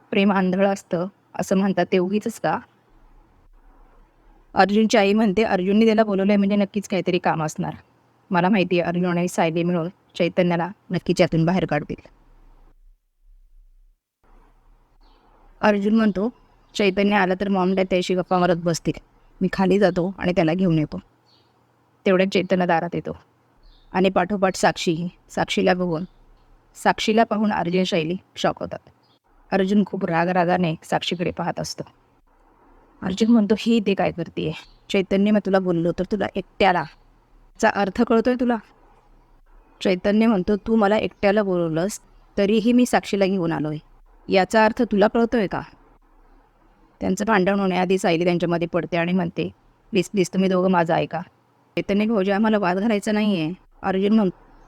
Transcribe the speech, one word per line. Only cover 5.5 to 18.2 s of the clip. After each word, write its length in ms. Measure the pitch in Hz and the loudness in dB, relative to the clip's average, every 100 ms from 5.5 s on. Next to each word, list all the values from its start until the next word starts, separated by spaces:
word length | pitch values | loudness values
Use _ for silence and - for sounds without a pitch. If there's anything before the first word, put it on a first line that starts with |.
| 196 185 208 | 0 2 4
त्याला 200 | 226 214 | 4 4
बोलवलंय 320 | 220 190 196 208 | 2 0 2 2
म्हणजे 200 | 196 208 | 2 0
नक्कीच 320 | 196 208 - | -2 -4 -4
काहीतरी 300 | 185 170 175 | -4 -2 -2
काम 240 | 180 160 | 0 -2
असणार. 300 | 156 - 160 - - _ _ _ - | -4 -6 -8 -10 -18 _ _ _ -4
मला 180 | 180 180 | 0 2
माहिती 300 | 208 180 175 | 2 2 0
आहे 80 | 170 | 0
अर्जुन 180 | 175 180 | -2 -2
आणि 220 | 175 180 | -2 -2
सायली 340 | - 170 165 | -2 -2 0
मिळून 260 | 170 180 165 - _ - | -2 -2 -4 -10 _ -4
चैतन्याला 500 | 170 180 175 170 175 202 - | -2 0 0 0 -4 -10 -8
नक्कीच 300 | 175 - 180 | -6 -2 2
यातून 240 | 170 160 | 2 2
बाहेर 200 | 160 180 151 | 0 0 -2
काढतील." 420 | 151 156 - - _ _ - - - - _ - _ _ _ _ - - - - _ _ _ _ _ _ - _ _ _ _ _ _ _ _ _ _ - - | -4 -6 -12 -14 _ _ -20 -20 -20 -20 _ -20 _ _ _ _ -20 -20 -20 -20 _ _ _ _ _ _ -20 _ _ _ _ _ _ _ _ _ _ -20 -2
अर्जुन 340 | 208 208 202 | 0 2 2
म्हणतो, 340 | 220 220 185 220 - _ _ _ | 2 2 0 -4 -6 _ _ _
"चैतन्य 420 | - 202 185 202 208 | 0 0 2 2 2
आला 180 | 185 185 | 2 0
तर 80 | 196 | 0
मॉम 260 | 196 180 | 0 0
डॅड 120 | 190 185 | 0 0
त्याशी 240 | 180 180 | -2 0
गप्पा 240 | 180 | -2